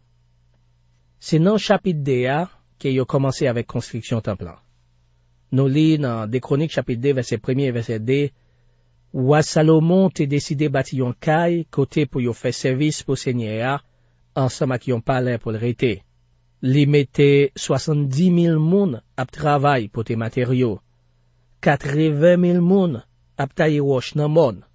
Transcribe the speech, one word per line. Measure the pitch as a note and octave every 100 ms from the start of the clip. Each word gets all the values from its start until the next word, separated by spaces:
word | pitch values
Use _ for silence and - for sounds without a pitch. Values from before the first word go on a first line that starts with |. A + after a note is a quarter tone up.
| _ _ _ _ _ _ _ _ _ _ _ _
Se | - D#3
nan | F3+ G#3+
chapit | - G3 G3 D#3
de | C#3+ B2 B2
a, | D3 F3+ _ _ _
ke | C#3
yo | C3 B2+
kòmanse | C#3+ C3+ - C#3
avèk | A#2 -
konstriksyon | B2 - A#2 - A#2 G#2+
tanp | G2
lan. | E2+ - _ _ _ _ _ _ _ _ -
Nou | C3 C3+
li | C#3+ D#3 D#3
nan | C3+ A2+ G#2+
De | B2
Kronik, | - C#3 D#3
chapit | - B2 A#2
de, | C#3
vèsè | C3 A#2 A2+
premye, | - C3 C3+ A#2+
vèsè | A2+ A2+
de, | A2+ C#3 C#3+ _ _ _ _ _ _ _ _
wa | - B2+ D3+
Salomon | D3+ E3 D#3 D#3+ E3 F#3 F#3+
te | - C#3+
deside | C#3+ - C#3+ D3+
bati | C3+ C3 C3
yon | B2 -
kay, | D#3+ D#3 E3+ E3+ D#3+
kote | - C3+ E3 C#3+
pou | C#3
yo | B2 A2
fè | B2+
sèvis | - C3+ C3 D3+ - -
pou | C3
Seyè | C#3 A#2+ G#2+ A2 B2
a, | C#3+ _ _ _ _ _ C#3+
ansanm | C3 - C#3
ak | B2 -
yon | A#2+
palè | - C3 B2+ A#2
pou | A#2
l | A2
rete. | A#2+ A#2 B2+ G2 _ _ _ _ _ -
Li | B2+ C#3+ C#3+
mete | D3 C3+ - C#3+ C#3+ C#3 -
swasanndimil | - C3+ - D3 C#3+ C3 F#3 F3 E3+ D#3+
moun | D#3 G3 G3 A2 _ -
ap | B2+
travay | - D3+ C#3+ C#3+ C3+ G2+
pou | -
te | A2 A2+
materyo. | A2+ B2+ B2 B2+ A#2+ F#2+ _ _ _ _ _ _ _ -
Katrevenmil | E3 C#3+ C#3+ D3 D#3 C#3+ E3+ F3+ F3 F3
moun | F3 G3 F3+ A2+ - _ _ -
ap | C#3 -
taye | D#3 D3
wòch | C#3 C3 - D3+
nan | D3
mòn. | D#3 C#3 F#2 -